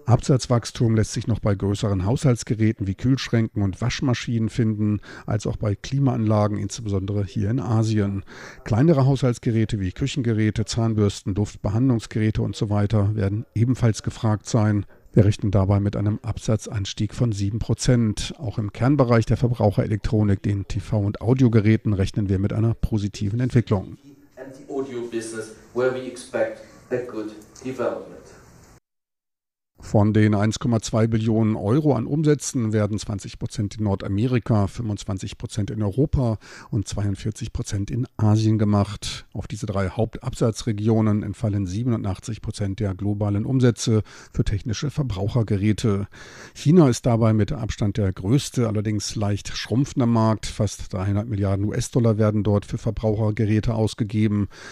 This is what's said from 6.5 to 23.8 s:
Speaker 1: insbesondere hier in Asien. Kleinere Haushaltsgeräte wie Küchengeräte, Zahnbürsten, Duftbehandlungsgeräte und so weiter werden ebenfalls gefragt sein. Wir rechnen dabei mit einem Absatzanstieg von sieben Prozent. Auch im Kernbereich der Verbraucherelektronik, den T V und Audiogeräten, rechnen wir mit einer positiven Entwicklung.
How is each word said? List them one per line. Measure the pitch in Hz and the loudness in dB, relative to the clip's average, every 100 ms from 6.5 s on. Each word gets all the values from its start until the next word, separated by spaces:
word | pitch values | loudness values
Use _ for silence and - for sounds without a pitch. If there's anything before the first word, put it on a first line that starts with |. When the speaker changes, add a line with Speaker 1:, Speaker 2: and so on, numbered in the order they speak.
| 101 | 0
Speaker 1:
insbesondere | 101 - 107 98 98 101 | -6 -6 -4 -4 -2 -2
hier | 95 113 101 | -2 -2 -2
in | 131 | -2
Asien. | - 113 110 107 101 98 - - - - | 0 0 2 2 0 -2 -8 -18 -18 -14
Kleinere | - 110 160 139 131 | -2 2 4 4 4
Haushaltsgeräte | 135 127 117 127 113 107 107 | 2 0 0 0 0 0 -2
wie | 92 | -4
Küchengeräte, | - 139 143 120 107 107 107 104 | -2 -4 -2 -2 2 0 0 -2
Zahnbürsten, | 113 113 107 104 - - | 0 0 2 2 0 -4
Duftbehandlungsgeräte | 98 104 - 113 110 135 117 - 113 110 117 | -2 -2 -2 -2 2 2 2 -2 -2 0 0
und | 110 | -2
so | - 107 | -2 0
weiter | 104 101 110 101 107 | 0 2 2 2 2
werden | 101 107 - 107 | 0 -2 -4 0
ebenfalls | 120 123 117 104 | 0 4 2 2
gefragt | - - 110 107 - | -4 -2 -2 -2 0
sein. | 117 107 104 - - - | 2 4 2 -2 -12 0
Wir | - | 4
rechnen | 104 - 104 | 4 4 2
dabei | 98 95 101 | 2 4 2
mit | 101 | 2
einem | - 104 104 | 0 -2 -2
Absatzanstieg | 110 98 - 110 - 110 98 - 107 | -6 -6 -2 -2 -2 -6 -6 -4 -6
von | - 120 | 0 -2
sieben | 101 101 110 | 0 -2 -2
Prozent. | - 113 - 120 110 101 - - | -2 0 2 4 2 0 -6 -6
Auch | 113 - | -6 -4
im | 104 | -6
Kernbereich | - 127 147 120 117 | -2 2 4 6 4
der | 113 110 | 4 2
Verbraucherelektronik, | 120 120 107 - 117 107 - 110 104 95 | 0 2 2 2 0 -2 0 2 2 2
den | 104 101 - | 0 -4 -4
T | 104 | -6
V | - 107 | -2 0
und | 101 - | 0 -2
Audiogeräten, | 107 131 123 110 107 110 110 | 0 4 6 6 6 4 2
rechnen | 95 95 113 98 | 0 0 0 0
wir | 95 | 0
mit | 101 | 0
einer | 110 113 | 0 0
positiven | - - 107 101 - 104 120 | 0 0 0 -2 -4 -4 -2
Entwicklung. | 127 123 - 101 | 2 2 2 -2